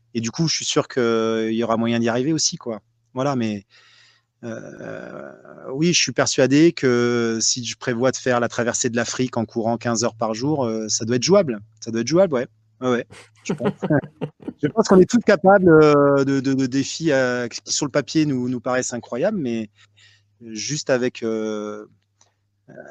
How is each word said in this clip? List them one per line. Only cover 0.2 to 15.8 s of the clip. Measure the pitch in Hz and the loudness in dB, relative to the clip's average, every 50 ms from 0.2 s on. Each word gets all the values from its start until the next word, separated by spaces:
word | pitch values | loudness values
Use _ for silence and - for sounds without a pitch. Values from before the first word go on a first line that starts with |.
du | 113 113 | -6 -6
coup, | - - 165 151 | -4 -2 -2 -2
je | - | -2
suis | - 123 | -4 -4
sûr | - - 151 131 - | -4 -2 -2 -2 -2
qu'il | - 135 120 117 113 113 113 113 113 113 113 110 110 | -2 -2 0 0 2 0 0 0 -2 -2 -2 -2 -2
y | 113 117 | -2 -2
aura | 110 113 113 | -2 0 0
moyen | 117 117 117 117 | 0 0 0 0
d'y | 117 117 | 0 0
arriver | 113 123 127 151 160 | 0 -2 -2 -2 -2
aussi, | 147 - - - - | -2 -2 -4 -4 -6
quoi. | - 123 110 104 _ _ _ _ _ _ - | -10 -12 -12 -12 _ _ _ _ _ _ -6
Voilà, | 127 131 143 139 | -4 -4 -2 -2
mais, | 127 113 110 107 101 98 _ _ _ _ _ _ _ _ _ _ _ _ _ _ _ - | -2 -2 -4 -6 -8 -12 _ _ _ _ _ _ _ _ _ _ _ _ _ _ _ -14
euh, | 120 113 117 - - - - - 110 110 - 62 58 - - 69 69 67 - - - - - 76 - | -14 -14 -14 -14 -16 -18 -16 -14 -14 -14 -14 -14 -16 -16 -16 -16 -18 -18 -20 -20 -20 -20 -18 -14 -10
oui, | 131 139 160 180 165 | -4 0 0 2 2
je | - | 2
suis | - - 120 | 0 0 0
persuadé | - 135 - - - 135 127 135 147 160 170 | 0 0 2 4 2 4 4 6 6 6 6
que | 165 - - 131 120 120 120 120 120 120 117 113 113 113 | 4 4 0 2 2 4 2 2 2 0 0 0 -2 -2
si | 110 - - 127 120 | -2 -2 -2 -4 -6
je | 113 113 - | -10 -10 -8
prévois | - 131 123 113 123 131 | -6 -4 -2 0 0 0
de | 123 - | 0 -2
faire | - 131 123 120 | -2 0 0 0
la | 120 110 | 0 -2
traversée | - - 117 117 113 - - 127 | -2 -2 -2 -2 -2 -2 -2 -2
de | 113 | -2
l'Afrique | 120 117 - - - 127 123 - 120 | -2 -4 -4 -2 -4 -4 -2 -2 -4
en | 110 | -4
courant | - - 117 107 113 117 110 | -4 -4 -4 -2 -2 -2 -2
quinze | - 120 117 110 117 | -2 -2 -2 0 -2
heures | 117 107 | -2 -2
par | 110 117 110 110 | -2 -4 -4 -4
jour, | 107 123 147 156 143 131 | -4 -2 -2 -2 -2 -2
euh, | 113 110 110 110 107 | -2 -4 -4 -6 -4
ça | - - 117 | -4 -4 -2
doit | 110 123 127 | -2 -2 0
être | 120 | 2
jouable. | 143 185 208 190 143 113 101 107 _ _ - | 4 4 4 4 2 -2 -8 -10 _ _ -18
Ça | - 117 | -10 -6
doit | 110 113 | -4 -4
être | 117 120 | -2 0
jouable, | 151 175 196 185 139 | 2 2 4 4 2
ouais. | 120 127 - _ _ _ _ _ - | -2 -4 -4 _ _ _ _ _ -6
Ouais, | 131 127 | -2 0
ouais. | 123 117 - _ - - - _ _ _ - | 0 0 -2 _ -14 -20 -20 _ _ _ -8
Je | - 180 | -8 -6
pense, | - 120 208 - - | -4 -4 -4 -4 -4
<laughs> | - - 156 147 - - _ - - - - _ - - - - - | -2 0 0 0 0 -2 _ -12 -12 -12 -12 _ -16 -16 -10 -4 -4
je | 151 | -4
pense | - 226 214 - | 0 0 2 6
qu'on | 202 185 | 6 6
est | 180 - | 6 6
tous | - 240 | 4 0
capables, | - - 208 - - 190 196 202 185 180 | 4 4 2 4 6 6 6 8 8 8
euh, | 160 156 | 8 8